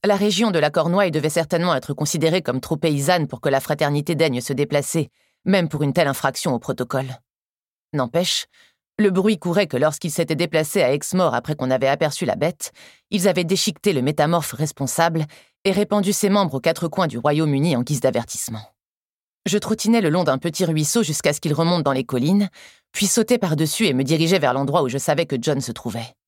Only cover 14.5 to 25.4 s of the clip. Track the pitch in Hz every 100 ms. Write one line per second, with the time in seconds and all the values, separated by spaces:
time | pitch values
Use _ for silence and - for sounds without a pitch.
14.5 | - 151 - 139 - 165 165 151 - _
15.5 | _ 196 190 214 208 190 202 202 202 185
16.5 | 131 160 165 165 170 170 113 135 147 156
17.5 | 139 143 131 123 143 131 117 110 - -
18.5 | 110 110 _ _ _ _ _ _ _ -
19.5 | 208 - 220 208 233 175 165 160 131 170
20.5 | 156 175 156 151 240 175 151 156 147 165
21.5 | 151 165 175 143 135 127 127 139 196 196
22.5 | - - _ _ - 202 - 220 247 185
23.5 | 151 156 - 220 127 135 156 165 185 143
24.5 | 131 139 156 135 131 - 170 156 135